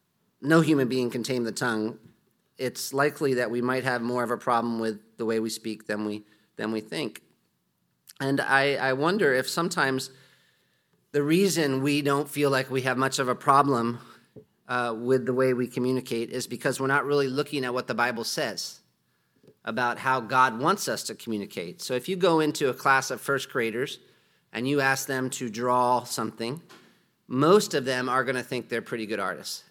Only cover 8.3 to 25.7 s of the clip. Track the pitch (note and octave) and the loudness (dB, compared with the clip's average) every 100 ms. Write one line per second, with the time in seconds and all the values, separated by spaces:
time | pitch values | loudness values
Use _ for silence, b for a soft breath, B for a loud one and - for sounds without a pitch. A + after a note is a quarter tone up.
8.3 | C#3 - C3+ C#3 C#3 C3+ C3 D#3 G#3 D#3+ | -2 2 2 2 2 0 0 0 2 2
9.3 | B2+ B2+ - E3 - C#3 C3 - b b | 2 0 -2 -2 0 0 0 -4 b b
10.3 | b b b b b b b _ C#3+ C#3+ | b b b b b b b _ -2 2
11.3 | E3+ G3 E3 D3 C3 C#3 D3 C#3+ C#3+ D3 | 4 4 4 2 2 2 2 2 0 0
12.3 | - C#3+ C3+ C3+ C3 B2+ B2+ C3+ - B2+ | 0 2 2 0 -2 0 2 0 2 0
13.3 | B2 C#3+ C#3 C#3+ B2 A#2 A#2+ B B B | 0 4 6 6 4 0 -4 B B B
14.3 | B - _ - B2 A#2+ A2+ A#2+ C3 A#2 | B -20 _ -6 -4 -2 -2 2 2 2
15.3 | B2+ C3 B2 B2 - B2 C3 B2 A#2 A#2 | 2 2 2 -2 -2 0 -2 -2 -4 -4
16.3 | B2+ - A#2+ D3 C3 C3+ C#3+ C3 C#3+ C#3 | -6 -8 -4 -2 -2 0 0 2 2 0
17.3 | C3 D3 C#3+ B2+ B2 B2 A#2 A#2+ A#2+ A2+ | -2 -4 -4 -2 -4 -2 0 0 0 -4
18.3 | - C3 F#2 - - _ _ _ _ _ | -4 -4 -6 -10 -12 _ _ _ _ _
19.3 | _ _ _ - A#2 B2 A#2 C3 C3 A2 | _ _ _ -8 -2 -2 0 0 0 2
20.3 | C3 C3 A2+ D3+ G3+ - A2 - A2 - | 4 4 2 0 0 -2 -6 -6 -10 -6
21.3 | G#2+ F#2+ - F2 F2 - B2+ B2 F#3 F3+ | -6 -6 -8 -8 -8 -6 -4 -4 0 4
22.3 | D#3+ D#3 - C#3+ A#2+ C#3+ C3+ C3 B2 - | 4 2 0 0 2 4 4 2 -4 -2
23.3 | C#3 - C3+ A2+ A2 C#3+ - b b b | -4 -2 -4 -2 -2 -6 -10 b b b
24.3 | b b A2 B2+ C#3+ C3+ C3+ - C3 C3 | b b -6 -2 2 2 0 -2 -4 -4
25.3 | C3 B2 G#2+ B2 | -6 -8 -4 0